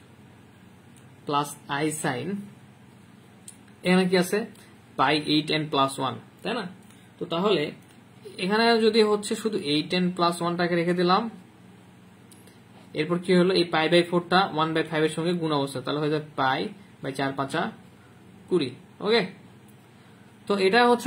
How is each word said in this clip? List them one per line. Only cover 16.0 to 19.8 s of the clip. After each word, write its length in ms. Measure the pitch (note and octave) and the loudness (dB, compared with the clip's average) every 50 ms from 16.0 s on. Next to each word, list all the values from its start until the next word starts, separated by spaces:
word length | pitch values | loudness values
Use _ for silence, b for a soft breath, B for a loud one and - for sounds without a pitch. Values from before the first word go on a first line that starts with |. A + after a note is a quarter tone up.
হয়ে 100 | D3+ D3 D#3 | -2 -2 -2
যাবে 120 | D3+ D3+ - - - | -2 -4 -6 -4 -2
পাই 200 | C3+ C3 C3+ D#3 F#3+ G#3+ - B B B B B | 0 0 0 -2 -4 -6 -10 B B B B B
by 100 | - C#3 C3+ C#3+ | -10 -8 -4 -4
চার 120 | C#3 C3+ C#3 C#3 | -4 -4 -2 -4
পাঁচা 240 | C3+ C3+ - E3 G3+ A3 - - - - - - - - - - - - - - - - | -6 -4 -2 -4 -4 -4 -6 -12 -20 -20 -20 -20 -20 -20 -20 -20 -20 -20 -20 -20 -6 -2
কুড়ি। 220 | F3+ E3+ C#3 A#2+ A#2+ - - - - - F3 | -2 -2 -2 -4 -8 -12 -20 -20 -14 -6 -2
ওকে, 180 | G#3 A#3 A3+ F3+ F#3 - - - - - - - - - - | 0 0 0 0 -2 -8 -16 -20 -20 -20 -20 -20 -20 -20 -20